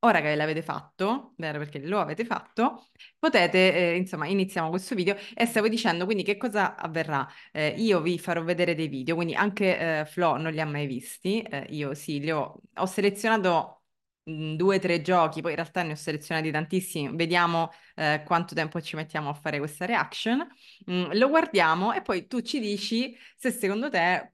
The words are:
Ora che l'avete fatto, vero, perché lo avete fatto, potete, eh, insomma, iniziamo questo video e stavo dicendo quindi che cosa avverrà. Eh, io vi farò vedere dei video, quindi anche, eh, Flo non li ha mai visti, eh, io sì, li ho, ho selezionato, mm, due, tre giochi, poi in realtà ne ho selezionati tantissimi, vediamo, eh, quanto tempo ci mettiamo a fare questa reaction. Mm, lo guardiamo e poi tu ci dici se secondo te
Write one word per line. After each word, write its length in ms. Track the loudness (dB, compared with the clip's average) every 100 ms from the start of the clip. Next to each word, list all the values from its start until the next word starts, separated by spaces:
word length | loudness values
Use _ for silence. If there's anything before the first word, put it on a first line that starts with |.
Ora 200 | 6 4
che 140 | 4 2
l'avete 240 | 0 -2
fatto, 680 | -4 -8 -8 _ -2 -2 -6 _
vero, 200 | -6 -6
perché 220 | -6 -8
lo 140 | -4 -2
avete 260 | -2 -2 -4
fatto, 640 | -4 -6 0 0 0 -18 _ -20 _
potete, 760 | 2 4 6 6 6 6 2
eh, 20 | 2
insomma, 300 | -2 -4 -2
iniziamo 420 | 0 0 -2 -2
questo 260 | -2 -4
video 220 | -2 0 -2 -6
e 120 | -2 0
stavo 220 | 2 2
dicendo 360 | 2 0 0
quindi 180 | 0 -2
che 140 | 0 -2
cosa 400 | -2 0 0 -2
avverrà. 500 | -6 -4 -2 -2 -4 -8 -12
Eh, 180 | -2 -2 0
io 240 | 2 4
vi 160 | 2 -2
farò 240 | -2 -2
vedere 300 | 0 0 2
dei 140 | 0 -2
video, 260 | -4 -2
quindi 200 | -2 0
anche, 680 | 0 0 2 0 2 0 -2
eh, 40 |
Flo 320 | -4 0 2 2
non 160 | -2
li 80 | -4
ha 60 | -4
mai 200 | -2 -4
visti, 540 | -6 -10 -8 -2 -2
eh, 240 | -4 -8 -8
io 240 | -8 -6
sì, 260 | -6 -6 -6
li 100 | -2
ho, 300 | -2 -2 -8 -20
ho 120 | -6 -4
selezionato, 1000 | 2 0 2 0 2 4 2 0 -10 _ _ _ _ -12
mm, 240 | -8 -6
due, 240 | 0 4 4
tre 220 | 2 0
giochi, 400 | 4 4 4 2
poi 120 | -4
in 40 | -4
realtà 260 | -4 -4
ne 100 | -4
ho 40 | -4
selezionati 540 | -6 -6 -2 -2 0
tantissimi, 640 | -2 0 -2 -2 -4 -4 -2
vediamo, 540 | 2 4 4 2 -2 -6 -20 -2
eh, 260 | 0 0
quanto 300 | 2 0 0
tempo 260 | -4 -4 -4
ci 140 | -8 -8
mettiamo 340 | -6 -6 -6
a 40 |
fare 240 | -6 -4 -4
questa 280 | -6 -6 -2
reaction. 600 | 0 -2 -4 -2 -2 -2 -12 -20 -20 -4
Mm, 220 | -2 0
lo 160 | 2 4
guardiamo 640 | 4 4 4 4 4 2
e 80 | -2
poi 240 | -2 -4 -2
tu 140 | -6
ci 180 | -4 -4
dici 560 | -2 -4 -2 -2 -2 -6 -20 _
se 140 | -4
secondo 380 | -2 -2 -2 -2
te 440 | 0 2 0 -2